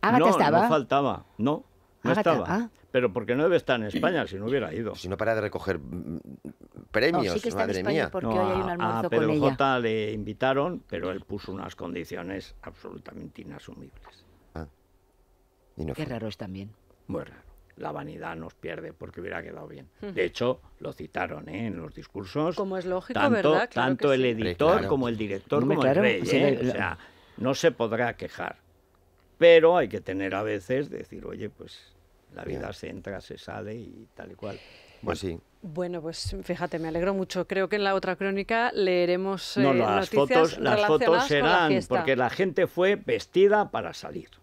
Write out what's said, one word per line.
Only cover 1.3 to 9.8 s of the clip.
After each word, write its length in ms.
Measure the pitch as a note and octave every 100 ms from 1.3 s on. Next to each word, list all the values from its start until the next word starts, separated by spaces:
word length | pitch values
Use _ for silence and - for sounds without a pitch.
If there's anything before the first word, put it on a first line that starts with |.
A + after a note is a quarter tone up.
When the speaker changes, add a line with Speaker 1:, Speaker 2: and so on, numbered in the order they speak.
| -
Speaker 2:
no, 260 | A#2 D3+ - _ _ _
no 80 | A#3
Speaker 1:
Ágata, 200 | B3+ F#3+
Speaker 2:
estaba. 120 | D3+ F2
Speaker 1:
ah. 200 | F#3 A#3 _ _
Speaker 2:
Pero 200 | C3 B2
porque 220 | F#2+ G#2+
no 80 | B2
debe 120 | D#3+ E3+
estar 240 | - B2
en 80 | G#2+
España, 400 | A2 D#3 E3+ G2+
si 80 | G2
no 100 | G#2+
hubiera 260 | C3+ F#2+
ido. 220 | E2 A2
Speaker 3:
Si 160 | - F2+
no 80 | F#2+
para 160 | G#2+
de 80 | A2
recoger, 380 | G#2 F#2 G2 F2
mm, 400 | C2 F2+ - E2 - C2+
Speaker 1:
No, 100 | - - - - -
Speaker 3:
premios, 420 | G#2+ C3+ E3+ G2+
Speaker 1:
sí 60 | F2
que 80 | A#3
está 120 | G3
en 40 | G2
Speaker 3:
madre 120 | -
Speaker 1:
España 240 | - D#3+
Speaker 3:
mía. 60 | G#2+
Speaker 1:
porque 160 | F#3+ A2+
Speaker 2:
No, 60 | A2 G2+
Speaker 1:
hoy 60 |
hay 100 | F#3
un 80 | -
Speaker 2:
a, 20 |
Speaker 1:
almuerzo 240 | F3 A2 - F#3+
Speaker 2:
a 20 |
Pedro 180 | - D#3
Speaker 1:
con 60 | D3+
ella. 140 | C#3
Speaker 2:
J 300 | C3+ C#3
le 320 | B2+